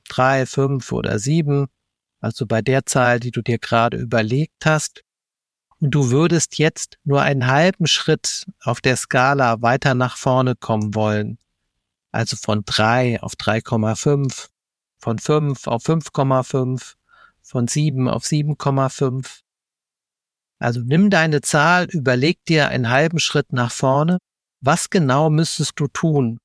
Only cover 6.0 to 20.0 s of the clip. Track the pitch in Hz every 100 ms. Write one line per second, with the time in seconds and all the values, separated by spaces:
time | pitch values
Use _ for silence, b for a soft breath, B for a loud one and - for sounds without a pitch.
6 | 127 135 165 170 - - 151 - - -
7 | 147 139 135 139 123 139 180 - 160 -
8 | - 156 - - - - - 117 135 120
9 | - 131 131 143 123 113 117 131 143 123
10 | 123 - 139 127 127 120 - 110 107 107
11 | 107 104 107 113 _ _ _ _ _ _
12 | _ 113 113 - - 107 - - 110 123
13 | 127 113 92 - - 110 - 113 110 113
14 | 147 143 139 - - _ _ _ _ _
15 | - 113 - 151 147 135 - 117 - 165
16 | - - 135 131 123 135 127 131 - -
17 | b b b b _ 127 120 151 151 131
18 | 127 - - 151 147 147 143 135 131 -
19 | 135 131 127 - _ _ _ _ _ _